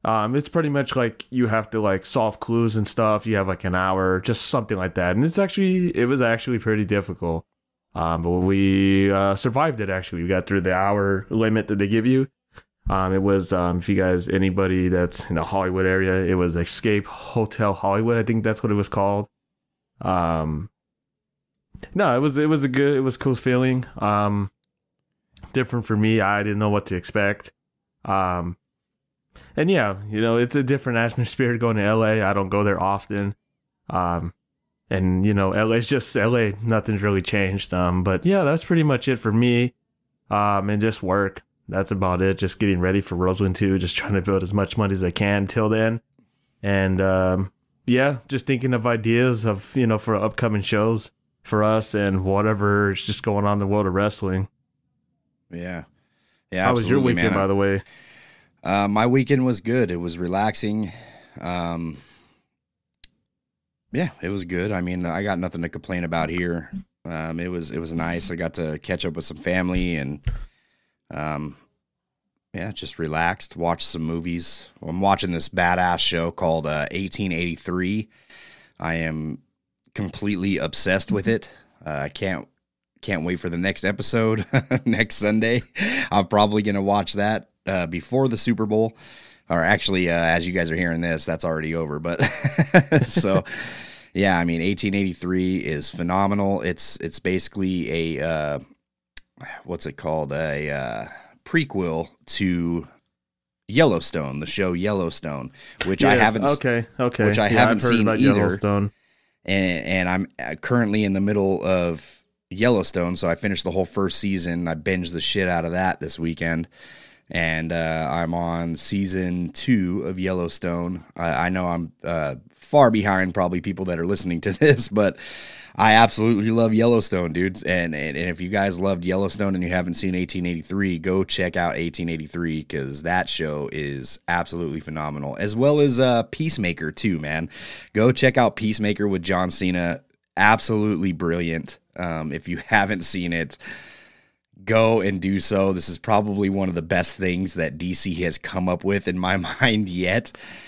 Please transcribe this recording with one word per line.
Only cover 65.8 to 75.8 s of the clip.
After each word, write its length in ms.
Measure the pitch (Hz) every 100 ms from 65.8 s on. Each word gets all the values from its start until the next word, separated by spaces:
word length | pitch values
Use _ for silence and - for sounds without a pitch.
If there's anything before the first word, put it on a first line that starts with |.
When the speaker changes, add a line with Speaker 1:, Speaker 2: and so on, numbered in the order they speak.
| - 90
Speaker 2:
about 260 | 85 82 78
here. 420 | 87 87 85 80 190 - _ -
Um, 340 | 80 80 82
it 100 | 90
was, 220 | 87 80
it 60 | 78
was 160 | 82
nice. 380 | 82 82 87 85
I 40 | 85
got 200 | 82 -
to 240 | 80 78
catch 260 | - 87 90
up 80 |
with 120 | 80 -
some 120 | 78
family 580 | 87 90 90 90 90 80
and, 240 | 69 73 - - - _ _ _ _ _ _
um, 440 | - 76 73 73 67 _ _ _ _ _ _ _ _ _
yeah, 180 | 92 101
just 280 | 95 - -
relaxed, 560 | 78 78 85 98 - 85
watched 320 | 85 82 -
some 160 | 82
movies. 640 | 80 82 85 85 87 - - _
I'm 200 | 76 87
watching 300 | 98 98 92
this 180 | 85 -
badass 500 | 92 87 90